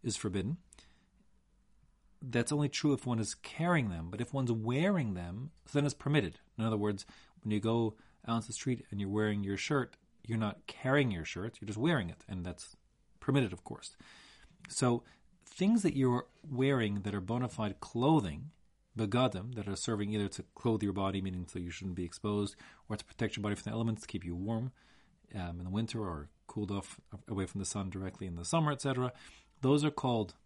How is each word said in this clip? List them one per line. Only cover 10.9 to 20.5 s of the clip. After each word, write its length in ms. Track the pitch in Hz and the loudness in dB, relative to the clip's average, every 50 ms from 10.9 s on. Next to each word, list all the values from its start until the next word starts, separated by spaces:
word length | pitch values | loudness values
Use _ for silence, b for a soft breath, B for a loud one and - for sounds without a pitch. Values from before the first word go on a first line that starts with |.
| 135 147 139 123 | 4 6 4 4
your 140 | 101 85 80 | 2 -2 -4
shirt, 320 | - - - 92 117 - - | -6 -6 -6 -6 -6 -8 -10
you're 60 | - | -8
just 120 | 101 104 107 | -8 -4 0
wearing 320 | 117 160 175 139 98 85 | 2 2 2 2 0 -2
it, 140 | 82 - - - | -6 -10 -12 -10
and 160 | 101 92 87 | -8 -6 -6
that's 320 | 90 87 - - - - - _ _ _ _ _ _ - _ | -6 -8 -10 -14 -18 -20 -20 _ _ _ _ _ _ -20 _
permitted, 340 | - - 131 143 127 101 90 | -2 2 2 4 2 2 -2
of 100 | 85 _ | -8 _
course. 320 | - - - - - - B B B B B B B B B B B B B - - | -12 -12 -12 -12 -18 -18 B B B B B B B B B B B B B -18 -10
So 340 | - - - 123 120 120 - b b b b - - _ _ | -4 0 2 4 4 2 0 b b b b -20 -20 _ _
things 360 | - - - 185 196 226 233 196 | -20 -4 2 4 6 6 6 4
that 140 | 180 - | 4 2
you're 300 | 139 131 127 123 127 - - _ - - 160 | 4 4 4 4 2 0 -4 _ -20 -12 -8
wearing 520 | 135 120 131 139 143 131 113 104 101 101 | 0 2 4 4 4 4 4 2 2 0
that 140 | 92 104 98 | -2 -2 -2
are 80 | 101 92 | -2 -2
bona 260 | 90 117 120 123 120 | -2 -2 0 0 -2
fide 320 | - - 110 104 95 - | -2 -2 -2 -2 -2 -6
clothing, 680 | - - - 117 123 143 160 156 104 87 73 76 120 151 - _ _ _ _ _ _ _ _ | -12 -6 -2 2 4 6 6 6 4 2 -4 -6 -10 -12 -14 _ _ _ _ _ _ _ _
begadim, 580 | 110 110 101 98 120 131 127 - 95 92 120 127 | -2 -2 2 4 4 4 4 2 -2 -6 -6 -6
that 120 | 113 101 | -6 -4
are 80 | 101 98 | -4 -4
serving 380 | - - - 117 101 104 101 107 | -4 -2 -2 0 0 0 0 0
either 160 | 107 101 98 | 0 0 0
to 160 | - - - - | -2 -8 -12 -14